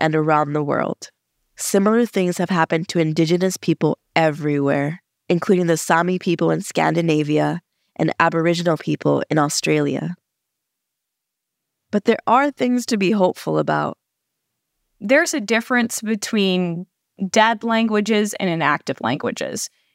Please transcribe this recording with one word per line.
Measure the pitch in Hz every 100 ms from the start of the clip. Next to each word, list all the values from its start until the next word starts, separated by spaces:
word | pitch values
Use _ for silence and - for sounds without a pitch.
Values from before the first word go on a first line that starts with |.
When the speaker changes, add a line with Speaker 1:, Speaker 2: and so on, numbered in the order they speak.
Speaker 1:
and | 160 156
around | 156 151 147
the | 151
world. | 143 - - - - _ _ _ _
Similar | - - 202 202 226
things | 233 196 180 175
have | 175
happened | 175 160 165 185
to | 175
Indigenous | 156 156 160 175 190 -
people | - 160 156 - _ 165
everywhere, | 160 151 151 143 139 143 143 170 _ _ _
including | 175 - 180 170
the | 160
Sami | - 165 175 180
people | 190 170 165
in | 160
Scandinavia | 202 - 160 160 170 151 147 151 147 170 - _ _
and | - 160 -
Aboriginal | 165 165 165 170 175 156
people | - 147 151 143 -
in | 156
Australia. | 147 - - 151 143 135 160 175 _ _ _ _ _ _ _ _ _ _ _ _ _ _ _ _ _
But | 208 -
there | 220 -
are | 247 285
things | - 247 247 -
to | 214
be | 190
hopeful | 208 185 - - 156
about. | 147 151 147 - _ _ _ _ _ _ _ _ _ _
Speaker 2:
There's | 202 277 339
a | 302
difference | 202 226 - 247 233 -
between | 214 220 - 214 190 180 180 170 190 _ _ - 190
dead | 220 220 226
languages | 233 226 226 214 208 214 208
and | - 190
inactive | 165 143 143 - 135
languages. | 113 131 - - 67 220 - - _